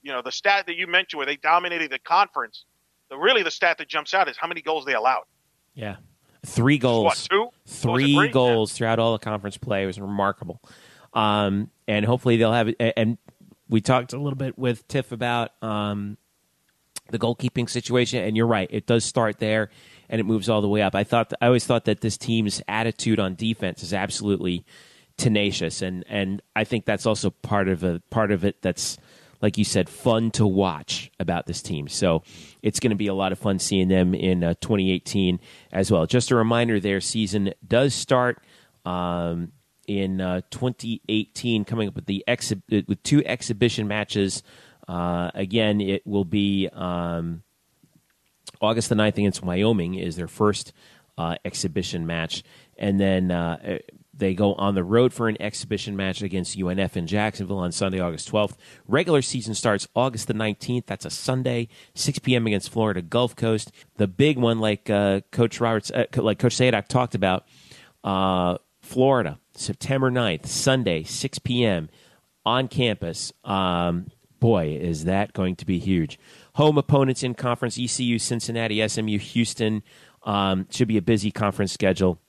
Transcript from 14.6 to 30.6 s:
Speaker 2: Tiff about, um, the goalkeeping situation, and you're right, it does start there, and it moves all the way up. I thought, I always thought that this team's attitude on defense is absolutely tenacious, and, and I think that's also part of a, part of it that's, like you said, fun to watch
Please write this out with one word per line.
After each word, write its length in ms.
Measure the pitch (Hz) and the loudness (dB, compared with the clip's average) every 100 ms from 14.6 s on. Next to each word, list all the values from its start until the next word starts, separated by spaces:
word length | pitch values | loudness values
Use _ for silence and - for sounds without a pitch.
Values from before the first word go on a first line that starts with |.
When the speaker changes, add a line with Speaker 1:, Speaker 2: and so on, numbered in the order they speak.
| 127 117 _ | -2 -2 _
Speaker 2:
Tiff 240 | 143 127 | -4 -4
about, 400 | 117 120 120 113 _ | -4 -2 -2 -4 _
um, 560 | 110 104 104 101 101 107 _ _ _ _ _ _ _ - _ | -6 -4 -2 -4 -8 -12 _ _ _ _ _ _ _ -18 _
the 80 | 117 | -2
goalkeeping 520 | 120 120 127 - 117 | 0 0 -2 -2 -2
situation, 520 | 123 - 123 120 123 | -4 0 2 2 0
and 140 | 98 107 | 0 2
you're 100 | 117 | 4
right, 220 | 110 92 | 2 0
it 160 | 110 - | -4 2
does 180 | 117 | 0
start 340 | - - 113 104 | 2 0 0 0
there, 320 | 107 110 104 - - - _ | -2 0 -2 -8 -20 -20 _
and 120 | 113 | -4
it 40 | |
moves 240 | 104 110 95 | 0 0 2
all 120 | 107 | 2
the 80 | 104 | 2
way 140 | 104 | 2
up. 120 | 98 | 2
I 100 | 95 | 0
thought, 280 | 107 120 113 - | 2 0 0 2
I 60 | 120 | 4
always 180 | 123 | 4
thought 200 | - 120 | 4 0
that 160 | - 107 | 0 0
this 160 | 113 - | -2 -4
team's 440 | - 113 107 - - | -2 0 0 -4 -4
attitude 540 | 104 113 - 117 107 | -2 -2 -2 0 0
on 160 | 95 90 | 0 -2
defense 480 | 110 113 95 - | -4 -2 -4 -6
is 100 | 82 | -6
absolutely 680 | 95 101 - 104 95 90 90 - - - _ _ - | -4 -4 -4 0 0 0 -4 -6 -20 -20 _ _ -2
tenacious, 680 | 120 104 104 92 82 - | 2 2 2 0 -4 -4
and, 220 | 92 90 87 | -6 -8 -6
and 340 | 104 95 101 _ 107 | -4 -4 -4 _ -2
I 80 | |
think 200 | 110 117 | -2 -2
that's 220 | 110 104 117 | -2 -2 0
also 240 | 104 98 | 0 -2
part 380 | - - 101 95 | -4 -2 0 2
of 160 | 87 | 0
a, 180 | 90 85 _ | -2 -4 _
part 220 | 117 104 | 0 2
of 120 | 101 | 2
it 160 | 98 - | 0 -2
that's, 380 | 92 - - - _ - - _ | -4 -4 -6 -10 _ -20 -20 _
like 160 | 104 101 | -2 0
you 80 | |
said, 240 | 101 101 87 | 0 0 -2
fun 440 | - 127 113 113 | -2 2 2 2
to 140 | - 107 | 2 2
watch 680 | 95 | 4